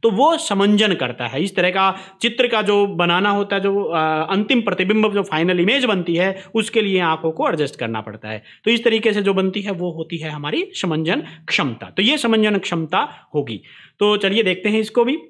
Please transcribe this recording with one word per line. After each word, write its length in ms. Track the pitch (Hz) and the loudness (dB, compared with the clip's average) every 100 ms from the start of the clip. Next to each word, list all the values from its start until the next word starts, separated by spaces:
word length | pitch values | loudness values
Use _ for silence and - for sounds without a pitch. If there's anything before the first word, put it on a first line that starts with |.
तो 80 | 226 | 0
वो 260 | 196 285 330 | 4 4 2
समंजन 560 | - 196 202 208 214 | 0 2 4 4 2
करता 340 | 180 131 117 120 | 0 -4 -4 -6
है। 160 | 135 | -4
इस 120 | 190 - | -4 0
तरह 140 | 180 | 0
का 280 | 190 190 190 - - | 2 0 0 -12 -4
चित्र 260 | 233 233 247 | -4 0 0
का 140 | 226 | 2
जो 260 | 202 202 202 | 2 2 2
बनाना 420 | 170 175 175 202 | 0 2 2 2
होता 260 | 202 202 196 | 0 0 -2
है, 60 | |
जो, 220 | 196 196 | 0 -2
अ, 480 | 180 165 156 156 160 | -2 0 0 0 0
अंतिम 300 | 190 214 254 | -2 2 0
प्रतिबिंब, 520 | 214 185 185 214 214 | 0 -2 0 2 2
जो 100 | 202 | 0
फाइनल 360 | 190 156 170 180 | -2 0 0 2
इमेज 260 | 180 269 247 | 2 2 0
बनती 300 | 196 170 170 | 0 -2 0
है, 280 | 190 190 - 226 | 0 -2 -4 -4
उसके 260 | 208 233 | 0 0
लिए 180 | 208 185 | 0 0
आंखों 320 | 175 160 160 | 0 0 -2
को 180 | 160 302 | -2 -2
एडजस्ट 260 | 170 143 - | 0 -4 -4
करना 260 | 117 113 | -6 -6
पड़ता 280 | 107 107 107 | -8 -14 -12
है। 140 | 110 - - - | -12 -14 -6 0
तो 60 | |
इस 120 | 233 | 2
तरीके 300 | 233 220 220 | 2 2 2
से 80 | 208 | 0
जो 120 | 196 | 0
बनती 280 | 190 190 185 | 2 0 -2
है 100 | 202 | -6
वो 200 | 180 175 | -6 -6
होती 260 | 160 160 165 | -6 -8 -8
है 120 | 156 | -8
हमारी 420 | 151 143 254 381 | -8 -4 -4 -6
समंजन 500 | - 180 156 160 240 - - - | -4 -2 -2 0 -2 -4 -14 -4
क्षमता। 420 | - 151 110 95 | -2 -2 -4 -8
तो 120 | - | 0
ये 160 | 214 294 | 0 2
समंजन 400 | 240 220 214 202 | 2 2 2 0
क्षमता 720 | - 170 160 185 196 - _ 151 | -2 -4 -2 -2 -2 -8 _ -4
होगी। 260 | 120 107 - - - _ | -4 -8 -12 -20 -20 _
तो 180 | 208 208 | 2 2
चलिए 260 | 196 208 | 2 2
देखते 260 | 196 180 208 | 2 0 0
हैं 100 | 214 | 0
इसको 240 | 220 - | 0 2
भी। 140 | 233 311 | 2 0